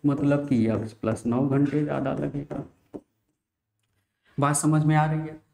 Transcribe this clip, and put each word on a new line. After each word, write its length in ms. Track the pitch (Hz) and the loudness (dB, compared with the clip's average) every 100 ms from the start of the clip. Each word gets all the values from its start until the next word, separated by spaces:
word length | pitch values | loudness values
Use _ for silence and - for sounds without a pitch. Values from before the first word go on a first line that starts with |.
| 143 | 0
मतलब 400 | 139 143 143 - | 0 0 0 2
कि 160 | 123 110 | 2 2
X 260 | 107 110 | 0 -4
plus 340 | - 110 110 120 | -4 -4 -2 -2
नौ 200 | 123 139 | 0 2
घंटे 340 | 139 143 147 | 2 2 0
ज़्यादा 300 | 147 139 135 | -2 -4 -4
लगेगा। 480 | 139 143 143 143 143 - _ _ - _ _ _ _ _ _ _ _ _ _ _ _ _ - | -4 -6 -8 -10 -12 -12 _ _ -20 _ _ _ _ _ _ _ _ _ _ _ _ _ -2
बात 180 | 139 147 | 0 2
समझ 280 | 151 156 | 2 4
में 100 | 156 156 | 4 4
आ 80 | 156 | 2
रही 140 | 156 | -2
है? 200 | 156 156 _ | -6 -14 _